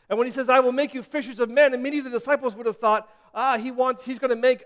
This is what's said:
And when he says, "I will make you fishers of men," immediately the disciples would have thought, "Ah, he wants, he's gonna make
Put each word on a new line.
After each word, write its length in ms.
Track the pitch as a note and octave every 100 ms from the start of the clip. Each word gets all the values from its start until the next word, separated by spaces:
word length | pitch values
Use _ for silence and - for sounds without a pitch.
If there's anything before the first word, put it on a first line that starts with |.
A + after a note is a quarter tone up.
| -
And 80 | G#3+
when 100 | B3
he 40 |
says, 180 | C4 B3
"I 100 | C4
will 120 | B3+
make 220 | B3+ D4
you 100 | C4+
fishers 360 | A3 D4+ A#3+ A#3+
of 100 | A#3
men," 240 | A#3+ D4
immediately 360 | B3+ C4 D4 C4
the 100 | A#3+
disciples 360 | - C#4+ B3+ G3+
would 100 | A#3
have 120 | G#3
thought, 320 | A3+ G#3+ G#3+ _ _
"Ah, 240 | - C4 A#3+
he 140 | A#3+
wants, 320 | B3 B3+ B3+
he's 160 | B3+ B3+
gonna 160 | B3+ A#3
make 280 | B3+ B3+